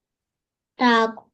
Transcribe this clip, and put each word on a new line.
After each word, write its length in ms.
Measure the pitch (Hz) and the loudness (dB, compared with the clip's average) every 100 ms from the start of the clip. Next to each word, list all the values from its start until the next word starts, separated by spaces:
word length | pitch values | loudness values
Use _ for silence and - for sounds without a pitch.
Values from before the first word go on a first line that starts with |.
| _ _ _ _ _ _ _ - | _ _ _ _ _ _ _ -4
Так. 460 | 247 226 226 220 _ | 0 2 0 -6 _